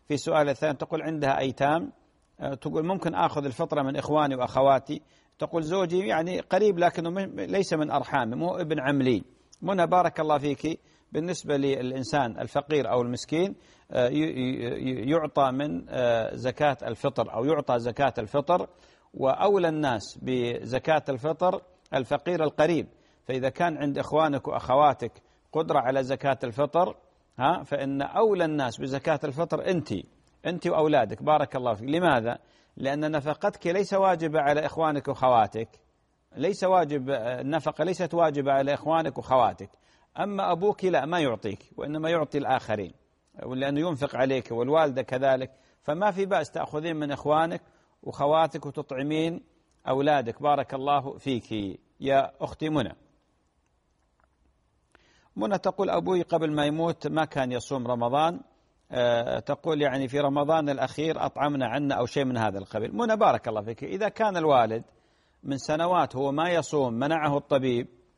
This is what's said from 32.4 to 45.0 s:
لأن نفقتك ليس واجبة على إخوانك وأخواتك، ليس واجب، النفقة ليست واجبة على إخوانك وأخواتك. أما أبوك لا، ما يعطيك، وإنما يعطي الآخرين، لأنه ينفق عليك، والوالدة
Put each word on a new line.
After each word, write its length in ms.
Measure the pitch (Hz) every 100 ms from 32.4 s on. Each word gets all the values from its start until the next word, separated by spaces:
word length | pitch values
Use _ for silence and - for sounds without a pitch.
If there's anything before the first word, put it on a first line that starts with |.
| - _ _ -
لأن 340 | 135 147 151
نفقتك 560 | 156 143 147 202 - 175
ليس 280 | 185 190
واجبة 460 | 196 196 175 160 156
على 260 | 143 147 151
إخوانك 420 | - 160 143 143
وأخواتك، 600 | 135 131 117 104 110 113 _ _ _ _ _ _ 120
ليس 280 | 165 202
واجب، 460 | 185 185 151 143 131
النفقة 760 | 131 117 127 131 156 151 -
ليست 300 | 160 180 170
واجبة 380 | 170 160 143 139
على 220 | 139 135
إخوانك 440 | 139 151 165 156 123
وأخواتك. 520 | - 131 110 90 98 _ _ _ _ -
أما 340 | 190 202 185
أبوك 320 | 170 208 202
لا، 220 | 185 170 139
ما 140 | 175
يعطيك، 500 | 139 110 110 98 - -
وإنما 340 | 139 156 160
يعطي 280 | 170 147 147
الآخرين، 540 | 113 123 - 107 92 - _ _ _ - -
لأنه 340 | 127 139 143
ينفق 360 | 175 135 139 120
عليك، 360 | 135 135 -
والوالدة 500 | 117 123 160 156 131